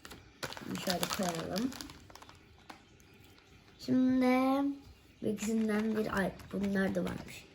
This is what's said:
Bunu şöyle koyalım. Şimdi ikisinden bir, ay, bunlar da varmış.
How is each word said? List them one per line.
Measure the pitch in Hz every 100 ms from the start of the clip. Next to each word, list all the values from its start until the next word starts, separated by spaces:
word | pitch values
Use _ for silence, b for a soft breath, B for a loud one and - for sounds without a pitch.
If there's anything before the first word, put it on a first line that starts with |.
| - - - - - - -
Bunu | 185
şöyle | 180 175 - -
koyalım. | 180 165 170 190 262 - - - - - - - - - - - - - - - - - - - - -
Şimdi | - 254 254 254 254 254 262 269 277 277 - - - -
ikisinden | - 202 208 226 220 214 220 214
bir, | 214 196
ay, | 185 - -
bunlar | 196 202 196 190
da | 190
varmış. | 180 - - - -